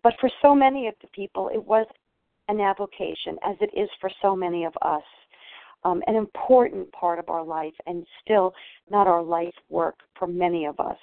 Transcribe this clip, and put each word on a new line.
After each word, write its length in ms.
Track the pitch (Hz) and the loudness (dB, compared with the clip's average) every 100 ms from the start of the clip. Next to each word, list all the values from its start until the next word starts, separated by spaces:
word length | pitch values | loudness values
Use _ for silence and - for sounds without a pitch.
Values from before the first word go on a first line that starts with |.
But 160 | 233 233 | 2 2
for 100 | 254 - | -4 4
so 140 | 285 | 6
many 320 | 285 269 269 233 | 6 4 2 -6
of 80 | - | -8
the 80 | - | -20
people, 400 | - 196 190 196 | -14 -10 -6 -4
it 160 | 220 | -6
was 220 | 208 220 220 - _ _ _ _ - | 0 0 0 -10 _ _ _ _ -6
an 120 | 208 | -2
avocation, 760 | 196 196 196 - 170 160 - 160 | 0 -2 -6 -8 -10 -8 -10 -6
as 140 | - 190 | -6 -4
it 100 | 208 - | -4 -2
is 120 | 202 - | -6 -6
for 100 | 190 - | -10 -2
so 160 | 196 190 | 0 0
many 280 | 175 170 | -2 -4
of 100 | 165 - | -4 -4
us, 200 | 156 151 - _ _ _ - - - _ | -2 -2 -6 _ _ _ -20 -20 -20 _
um, 180 | 180 175 - | -2 -2 0
an 100 | 220 | -2
important 760 | 208 - - 254 240 196 185 | -2 -8 4 6 4 -2 -12
part 260 | - 175 170 | -4 -4 -4
of 100 | 170 | -6
our 160 | 165 | -8
life 300 | 160 160 156 - - | -6 -8 -8 -12 -10
and 200 | 175 170 - | -10 -12 -18
still 320 | - 214 185 185 - - _ | 2 2 2 -4 -20 -20 _
not 160 | 202 190 | 2 4
our 160 | 170 | 2
life 320 | 165 170 170 - _ | 0 -2 -4 -10 _
work 280 | 165 165 - _ - | -2 -2 -4 _ -10
for 80 | 180 | -6
many 380 | 175 175 170 151 | -2 -2 0 -4
of 120 | - | -4
us. 160 | - - | -6 -8